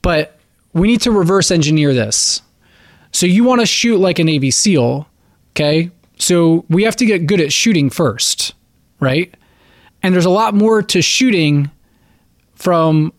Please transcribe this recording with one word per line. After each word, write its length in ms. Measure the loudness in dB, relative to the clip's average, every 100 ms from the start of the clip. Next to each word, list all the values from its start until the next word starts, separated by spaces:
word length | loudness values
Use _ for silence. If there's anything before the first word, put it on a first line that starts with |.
But 360 | -2 -2 -4 _ _ _ _
we 140 | -2 0
need 140 | 0
to 100 | 0
reverse 400 | 0 2 0 0
engineer 420 | 0 0 0 2
this. 480 | 0 -2 -4 -4 -6 _ _ _ _ _ _ _
So 160 | -4 0
you 160 | 2
wanna 240 | 2 2 0
shoot 320 | -2 -2 0
like 220 | 0 0
a 40 |
Navy 280 | 0 0 -2
seal, 560 | 0 0 2 0 -4 -10 _ _ _ _
okay? 400 | -4 -2 -2 -4 _ _ _
So 480 | -2 2 2 0 0
we 140 | 0
have 120 | 0 0
to 80 |
get 220 | 0 0 0
good 140 | 0
at 120 | 0
shooting 380 | 0 0 2 0
first, 640 | 0 -2 -2 -6 -6 -10 -12 _ _ _ _
right? 340 | -2 -2 -4 -12 _ _ _ _ _ _
And 120 | -2
there's 100 | 0
a 60 | 2
lot 240 | 2 2
more 260 | 2 2 2
to 220 | 0 -2
shooting 680 | -2 0 0 2 2 0 -2 _ _ _ _ _ _ _ _
from 580 | _ -2 0 2 2 0